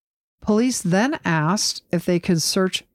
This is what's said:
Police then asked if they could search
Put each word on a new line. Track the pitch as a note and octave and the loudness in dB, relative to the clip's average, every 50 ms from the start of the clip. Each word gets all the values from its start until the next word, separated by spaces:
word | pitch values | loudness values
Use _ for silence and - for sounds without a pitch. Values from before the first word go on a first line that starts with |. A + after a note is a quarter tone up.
| _ _ _ _ _ _ _ _ | _ _ _ _ _ _ _ _
Police | - - G#3 G#3+ A#3+ C4 A#3+ - | -2 0 2 2 2 2 0 -2
then | - F3+ E3+ F#3+ A3+ C4+ D#4 - - | -2 0 2 2 2 0 -2 -2 -2
asked | F3+ E3 D#3+ D3+ D#3 F#3 G#3 - - - - - _ | -2 0 0 2 0 0 0 -2 -4 -6 -8 -8 _
if | - E3+ - | -4 -2 0
they | - F3+ F3 | 0 0 0
could | - - F3+ E3 | 0 0 0 0
search | - - - G3+ F#3+ F#3 - - - _ _ | 0 0 0 0 0 0 -2 -6 -10 _ _